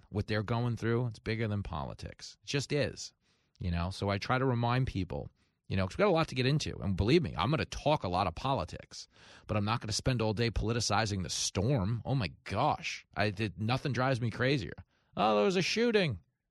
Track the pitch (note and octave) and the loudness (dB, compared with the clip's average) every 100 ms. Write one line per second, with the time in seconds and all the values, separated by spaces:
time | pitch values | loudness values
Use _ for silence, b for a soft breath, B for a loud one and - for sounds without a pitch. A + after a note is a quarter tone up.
0 | - G#2 - G#2+ G2+ A#2 A#2+ A2+ A2+ A#2 | -6 -4 0 -2 0 0 0 0 0 2
1 | B2 G#2+ G#2 A2 A2 G2+ - D#2 C2 - | 0 -4 -4 -2 0 -2 -2 -4 -6 -8
2 | - - - - - C#3+ - D3 A2 - | -12 -14 -18 -16 -4 -4 0 0 -2 -4
3 | - _ _ _ _ - F#2 E2+ F2+ - | -14 _ _ _ _ -6 -2 -2 -2 -2
4 | G2 G2+ - B2+ C3+ A#2+ A#2+ B2+ C3 G2 | 0 0 0 0 2 2 2 2 0 -2
5 | F2 C#2+ A1+ _ _ _ - F#2+ F#2 - | -4 -6 -8 _ _ _ -4 -2 0 2
6 | G3+ E3 D#3 B2+ B2+ D3+ - - F2+ F#2 | 4 4 2 0 2 0 -2 -4 -2 0
7 | G#2 E3+ G#2 C#2+ A2 D#3 F2+ - D3 D3+ | 4 4 2 -2 0 0 -2 -2 0 2
8 | F#2+ F2+ G#2 - C3 B2 D#2 - - - | 2 0 0 0 -2 -2 -2 -8 -14 -18
9 | - B B B B G#2 G#2 A#2 G#2+ - | -18 B B B B 0 0 0 -2 -2
10 | C3 B2 A2 G#2+ A#2 - G#2 A#2 G#2+ G#2 | 0 2 2 2 0 0 0 0 2 2
11 | A2 G2+ F2 - - G2+ A2 A#2+ F#2 A#2 | 2 -2 -2 -4 -2 0 2 2 0 -2
12 | - C3+ E2+ - - G2 D3 - - - | -2 -2 -2 -6 -4 0 2 0 -4 -10
13 | - - G#2+ F#2+ A2 E2 G#2+ C3 D3 B2 | -6 -2 0 0 -4 -2 -2 0 0 0
14 | C3 B2 A#2 - B2+ C#3+ E2+ - - _ | 0 0 -2 0 0 0 -2 -10 -16 _
15 | _ - G#3+ G#3 G#3 F#3 - G#3+ A#3+ G#3+ | _ 0 4 4 4 4 2 2 4 4
16 | E3 G2 - _ _ | 2 -2 -10 _ _